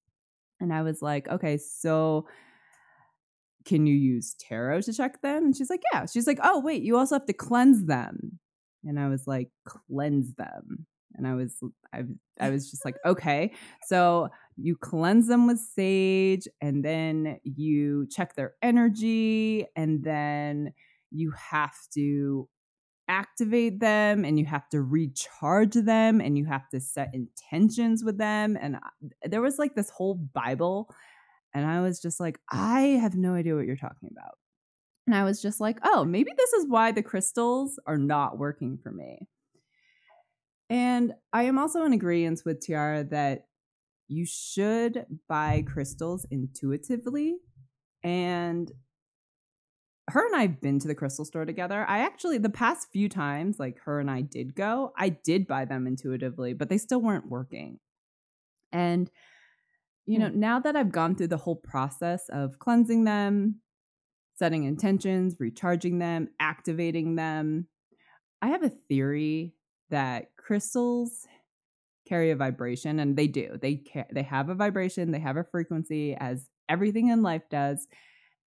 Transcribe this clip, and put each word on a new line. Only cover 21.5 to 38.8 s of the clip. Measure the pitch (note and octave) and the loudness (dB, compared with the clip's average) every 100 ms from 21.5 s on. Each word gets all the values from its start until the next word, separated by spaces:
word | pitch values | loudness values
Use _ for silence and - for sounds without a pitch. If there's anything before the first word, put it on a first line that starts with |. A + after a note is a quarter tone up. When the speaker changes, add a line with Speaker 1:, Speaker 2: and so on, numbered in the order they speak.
| D#3 D3 - - | -2 -2 -6 -10
Speaker 1:
to | D3 C#3+ C#3+ C#3 C#3 C3 _ _ _ _ _ - | -4 -2 0 -2 -2 -6 _ _ _ _ _ -4
activate | F#3 G3+ - A3 A#3+ A#3 G3 | -4 -4 -4 0 2 2 2
them, | A3+ G#3+ G#3 G#3 D#3+ | 2 4 4 4 2
and | D3+ | 2
you | |
have | C#3+ D3+ - | 2 -2 -2
to | D3+ | -2
recharge | C3 D#3 D#3 C3+ - - D3 F#3 G#3+ | 0 0 0 -4 -12 -6 2 4 4
them, | A#3 A3 A3 A3 A3 | 4 4 4 6 4
and | - C#3+ | 4 0
you | |
have | D3+ C3+ C3+ | 0 -4 -6
to | C3 | -8
set | C3 - C3+ | -6 -6 -6
intentions | C3 A#2 - - D#3+ G#3+ A3 A#3 A3+ | -6 -10 -12 -8 0 0 2 0 0
with | A3 G3+ | -2 -2
them. | G#3+ G#3+ G#3+ G#3 | -2 -2 -2 -2
And | C#3+ C3+ | -6 -8
I, | - - D3 - - | -10 -16 -18 -12 -6
there | G#3 | -2
was, | B3+ C#4 | -2 0
like, | D4 | -2
this | - G3 | -2 -4
whole | - F#3 F#3+ | -2 -4 -2
Bible, | C#3+ C3+ A#2 C3 E3+ F#3+ A3 - - - _ _ _ | -4 -4 -4 0 0 -2 -6 -14 -20 -20 _ _ _
and | C#3+ | -4
I | D3+ E3+ | 0 0
was | F3+ F3 | 0 -2
just | E3+ E3 | -6 -4
like, | E3+ D#3+ - | -6 -6 -6
"I | - G3+ B3 C#4 C4+ | -4 2 4 4 4
have | A3+ F3+ | 2 2
no | F#3 | 2
idea | F3+ E3 D#3 | 2 0 0
what | |
you're | A#2+ C3+ | 0 -4
talking | C3+ - - | -6 -12 -18
about." | - G1+ - _ _ _ _ _ _ - | -18 -20 -20 _ _ _ _ _ _ 2
And | G#3 | 4
I | |
was | G3 G3+ | 4 0
just | G3+ G#3 | -2 -2
like, | G#3+ A3+ | -2 0
"Oh, | - F4 | 2 4
maybe | D#3 F3+ F#4+ D#5+ | 4 2 2 2
this | B4+ | 4
is | A#4 D4+ | 4 4
why | A#3 A3+ | 4 4
the | G#3+ | 2
crystals | G#3 G3 G3 - A#3 B3 C4+ - - | -2 -2 -2 0 0 2 -2 -6 -2
are | D3+ | 0
not | C#3 D3 C#3 A2+ | 2 2 0 -2
working | C#3+ D3 B2 | -6 -6 -6
for | C3+ | -8